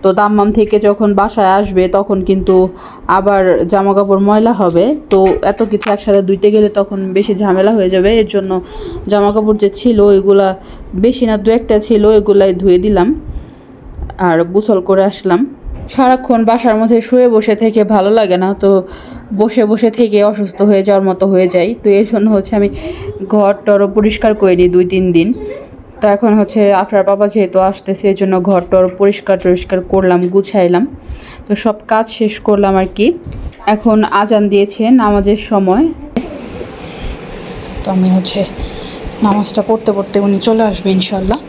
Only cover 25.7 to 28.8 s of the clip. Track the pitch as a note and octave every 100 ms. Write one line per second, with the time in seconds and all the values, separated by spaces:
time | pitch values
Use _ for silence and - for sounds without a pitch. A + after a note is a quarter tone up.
25.7 | - - - G#3+ G3+ A3+ G#3+ G3+ A3 G3+
26.7 | F#3+ G3+ G3+ G3 G3+ G#3 G#3+ F#3+ F#3 F#3
27.7 | G3 - F#3+ G#3 G3 G3 F#3+ F3+ F#3+ F3
28.7 | F#3+